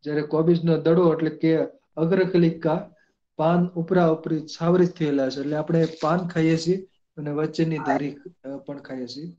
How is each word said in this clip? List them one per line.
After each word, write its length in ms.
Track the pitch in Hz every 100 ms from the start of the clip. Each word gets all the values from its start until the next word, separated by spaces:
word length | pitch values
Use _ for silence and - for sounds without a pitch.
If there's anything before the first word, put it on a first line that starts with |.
જ્યારે 180 | 147 139
કોબીજનો 560 | 151 156 165 165 165 156
દડો 360 | 156 165 175
એટલે 160 | 160 160
કે 280 | 151 165 160 139 - _ -
અગ્રકલિકા 920 | 165 190 180 180 165 165 160 165 - _ _ _ _ -
પાન 300 | 156 175 175
ઉપરા 400 | 175 165 180 170
ઉપરી 380 | 160 165 160 147
છાવરિત 440 | - 165 180 175
થયેલા 400 | - 156 139 131
છે 100 | 135
એટલે 160 | 139 151
આપણે 300 | 151 165 160 -
પાન 260 | 151 175 175
ખાઈએ 300 | 170 160 160
છીએ 300 | 160 190 - _ _ -
અને 140 | 147
વચ્ચેની 460 | 147 151 156 165 156
ધરી, 380 | 147 - 143 143 - _
અ, 140 | 131 139
પણ 200 | 143 143
ખાઈએ 300 | - 131 123
છીએ. 240 | 131 170